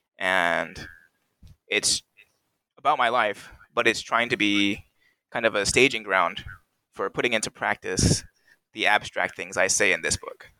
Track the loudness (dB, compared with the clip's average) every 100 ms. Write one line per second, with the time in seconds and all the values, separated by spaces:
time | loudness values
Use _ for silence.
0 | _ -6 0 2 2 0 -4 -10 -16 -20
1 | _ _ _ _ -20 -20 -6 -2 0 -2
2 | -6 _ _ _ _ _ _ _ -2 2
3 | 2 2 0 -2 -12 -20 -6 0 2 0
4 | -2 -2 0 0 0 2 0 -2 -10 _
5 | _ _ _ -2 0 0 0 4 2 2
6 | 0 0 0 -2 -14 -18 _ _ _ -8
7 | -6 -2 -2 -2 -4 -4 -4 -4 -4 0
8 | 2 2 -2 _ _ _ _ -2 2 2
9 | 0 -4 -4 -6 -6 0 0 2 2 2
10 | 0 -4 -6 -16 -20 _